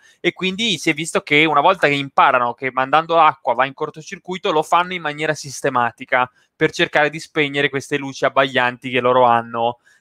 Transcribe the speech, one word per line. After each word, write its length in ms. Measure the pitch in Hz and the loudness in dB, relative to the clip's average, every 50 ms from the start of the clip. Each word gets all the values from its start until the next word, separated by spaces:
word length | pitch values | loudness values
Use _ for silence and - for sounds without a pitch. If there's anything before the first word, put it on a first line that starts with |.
| _ _ _ _ | _ _ _ _
e 140 | - 175 - | -4 -4 -4
quindi 440 | - 175 185 190 190 233 226 185 143 | -4 -4 -6 -4 -2 -2 -2 -2 -2
si 120 | - 165 | -2 -4
è 40 | 151 | -4
visto 280 | 143 165 - - - | -2 -4 -4 -4 -4
che 240 | - - 147 147 156 | -2 2 2 4 4
una 160 | 160 147 143 | 4 4 4
volta 260 | 143 180 190 175 - 147 | 6 4 4 4 2 0
che 60 | 143 | 0
imparano 600 | 143 139 139 - - 175 147 131 127 120 120 117 | -2 -4 -2 0 2 4 4 4 2 2 0 -2
che 180 | - 135 131 | -4 -8 -6
mandando 440 | 127 131 131 135 143 156 165 165 170 | -4 -2 -2 0 0 0 0 2 2
l'acqua 380 | 165 156 156 143 - - 131 117 | 4 4 4 2 0 -2 -2 0
va 120 | 117 131 | 0 -2
in 80 | 139 135 | -2 -4
cortocircuito, 800 | - 151 147 - 156 151 - 196 175 - - 180 185 - 202 | -6 -10 -10 -10 -12 -16 -16 -16 -16 -12 -10 -10 -6 -4 -2
lo 100 | 165 156 | 0 0
fanno 320 | 160 - 180 170 175 180 185 | 0 2 0 0 0 0 -6
in 80 | 180 | -8
maniera 320 | 165 151 147 147 156 156 151 | -6 -8 -6 -4 -4 -4 -4
sistematica 960 | - - 139 123 - - 143 131 123 120 117 - - 131 - 139 127 123 - _ _ _ _ _ | -6 -8 -12 -10 -6 -4 -2 0 0 -2 -2 -4 -8 -6 -2 0 0 0 -2 _ _ _ _ _
per 160 | _ 156 151 | _ -2 -2
cercare 380 | - - 170 156 - 156 151 147 | 0 -2 -4 0 2 2 2 0
di 100 | 151 160 | 0 -6
spegnere 500 | - - - 165 151 139 139 143 143 139 | -12 -6 -4 -2 -2 -2 -2 -2 -2 -2
queste 280 | 135 139 - - 147 139 | -2 -6 -6 -6 -6 -6
luci 280 | 139 135 131 - 143 | -6 -8 -6 -4 -4
abbaglianti 640 | 135 - 135 139 139 127 127 123 123 123 120 - 131 | 0 0 0 0 0 0 0 0 0 -2 -4 -8 -4
che 100 | 123 127 | -2 0
loro 240 | 123 123 127 127 127 | 2 2 4 4 4
hanno, 540 | 120 117 117 117 117 117 117 117 120 120 - _ _ _ _ | 4 4 2 0 -2 -6 -4 -4 -4 -4 -6 _ _ _ _